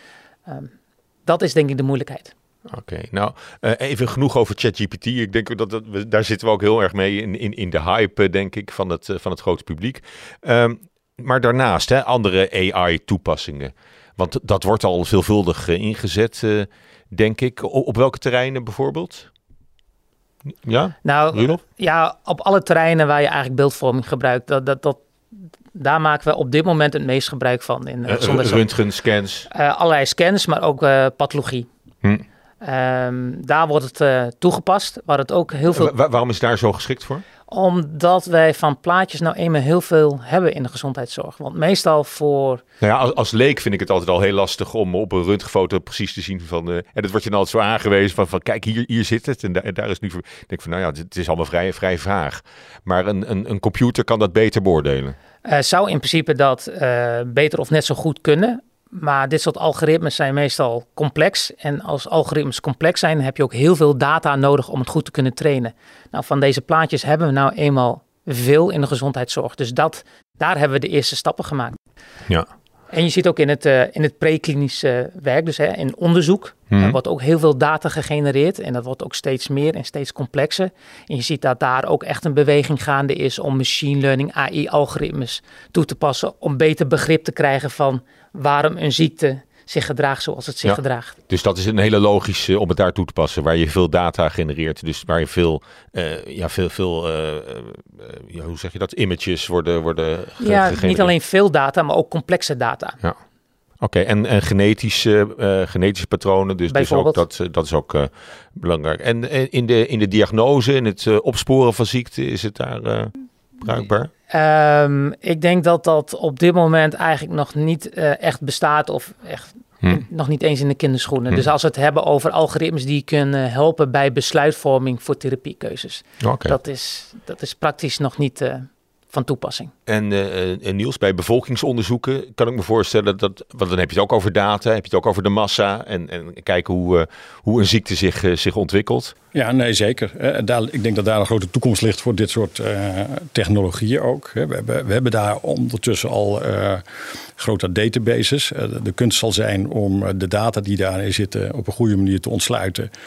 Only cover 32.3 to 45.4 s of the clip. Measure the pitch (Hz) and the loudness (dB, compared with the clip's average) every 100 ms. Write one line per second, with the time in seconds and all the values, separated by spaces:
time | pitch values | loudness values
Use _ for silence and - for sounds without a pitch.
32.3 | _ _ _ 196 131 127 127 127 123 123 | _ _ _ -6 -2 -2 -2 -2 -4 -6
33.3 | 127 127 151 160 147 131 - 147 131 120 | -8 0 2 2 0 -2 0 2 2 0
34.3 | - 180 170 175 196 - - - 143 135 | 0 0 2 2 0 0 -8 -2 -2 0
35.3 | 180 - - 160 156 151 139 143 120 123 | 0 -2 0 0 2 2 2 2 2 0
36.3 | 117 117 113 113 92 - 131 - 135 - | 0 0 2 2 0 -4 -8 -8 -10 -12
37.3 | _ _ 214 185 180 151 156 175 180 180 | _ _ 0 2 2 -2 0 4 4 4
38.3 | 165 160 147 156 139 - 175 185 147 165 | 4 4 4 0 0 0 0 0 -2 -4
39.3 | - 170 151 135 170 - 165 151 143 117 | -2 0 0 2 2 4 4 4 2 -2
40.3 | 175 175 127 127 131 143 131 123 - 151 | 0 0 0 -6 -8 -8 -8 -10 -10 -12
41.3 | - 143 165 160 190 - 151 143 - 147 | -12 -12 -2 0 2 4 2 2 -2 0
42.3 | 143 135 123 - _ 104 120 127 - 117 | 2 0 -2 -8 _ 2 4 2 0 0
43.3 | 110 131 143 - 101 92 95 85 90 98 | 2 2 2 -2 -2 0 0 2 2 4
44.3 | 98 95 - 95 113 95 90 104 92 87 | 2 0 -2 -6 -2 -2 -2 -2 -2 0
45.3 | 101 | 0